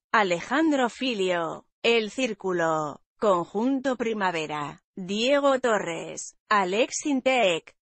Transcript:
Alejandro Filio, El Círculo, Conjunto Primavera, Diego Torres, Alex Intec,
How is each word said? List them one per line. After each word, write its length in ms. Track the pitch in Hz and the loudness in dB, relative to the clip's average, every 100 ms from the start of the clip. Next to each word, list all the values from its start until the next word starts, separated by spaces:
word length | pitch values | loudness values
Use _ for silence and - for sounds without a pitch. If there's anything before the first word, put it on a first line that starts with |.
| _ | _
Alejandro 760 | 226 202 170 - 269 320 285 240 | 2 2 0 -2 0 2 2 0
Filio, 800 | - 262 220 185 175 165 151 - _ | -2 -4 -2 0 0 -2 -8 -14 _
El 280 | 226 233 214 | 0 2 0
Círculo, 920 | - 247 214 190 175 165 156 151 - _ - | -4 -4 -2 -4 0 2 0 -2 -8 _ -2
Conjunto 760 | 214 180 165 202 247 269 262 247 | 2 2 2 -2 0 0 -2 -2
Primavera, 840 | 226 214 190 170 151 151 143 151 _ | -2 -2 -2 -2 -4 -6 -6 -10 _
Diego 640 | - 180 208 240 285 277 262 | -12 -6 -2 2 2 4 2
Torres, 760 | 254 208 170 165 160 151 - - - | 2 0 0 -6 -8 -12 -14 -14 0
Alex 580 | 214 180 202 285 - 302 | 0 2 0 0 -2 -2
Intec, 680 | 269 262 262 202 165 - _ | 0 2 2 2 0 -6 _